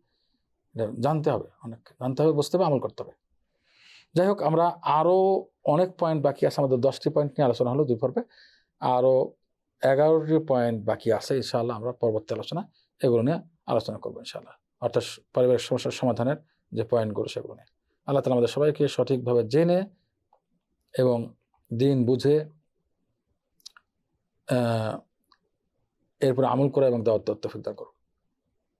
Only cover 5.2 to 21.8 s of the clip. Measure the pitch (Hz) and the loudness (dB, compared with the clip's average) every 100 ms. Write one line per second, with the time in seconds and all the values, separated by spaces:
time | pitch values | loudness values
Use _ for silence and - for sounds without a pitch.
5.2 | 190 190 - _ - 151 185 180 165 156 | 2 0 -4 _ -2 0 0 -2 -2 0
6.2 | 143 135 147 - 143 127 131 - - 147 | 0 0 -2 0 0 2 0 0 -2 0
7.2 | 147 - 139 113 123 131 147 117 127 - | -2 0 0 2 0 0 0 0 -2 -4
8.2 | 233 _ _ _ _ _ 139 127 127 131 | -6 _ _ _ _ _ -2 2 4 4
9.2 | - - _ _ _ _ 131 135 156 160 | 2 -6 _ _ _ _ 2 4 4 4
10.2 | 151 156 156 131 120 113 104 104 113 107 | 2 0 2 0 0 -2 -4 -4 -2 -2
11.2 | - 139 117 123 117 113 117 123 120 107 | 0 -4 -2 -4 -4 -6 -8 -4 -2 -2
12.2 | - 110 107 160 - _ _ _ 139 117 | -4 -8 -8 -10 -10 _ _ _ 0 2
13.2 | 120 175 - _ - 120 - 110 - 107 | 2 -2 -6 _ -4 -4 -4 -8 -12 -12
14.2 | - - - - _ _ 123 123 104 - | -14 -16 -18 -20 _ _ -4 -2 -4 -10
15.2 | _ - 127 120 - 127 127 - 127 113 | _ 0 2 2 0 -4 -4 -4 -2 0
16.2 | 120 151 - _ _ 110 110 120 110 104 | -2 -4 -10 _ _ -8 -2 -2 -2 -4
17.2 | 110 - - - _ _ _ _ - 139 | -6 -8 -12 -16 _ _ _ _ -4 -2
18.2 | 135 123 117 - 151 147 143 - 123 135 | 2 2 2 2 0 2 0 0 0 0
19.2 | 120 120 107 135 170 175 202 - _ _ | 2 0 2 2 2 2 -2 -10 _ _
20.2 | _ _ _ _ _ _ _ - 127 120 | _ _ _ _ _ _ _ 0 2 0
21.2 | 117 - _ _ _ 117 | -4 -14 _ _ _ 0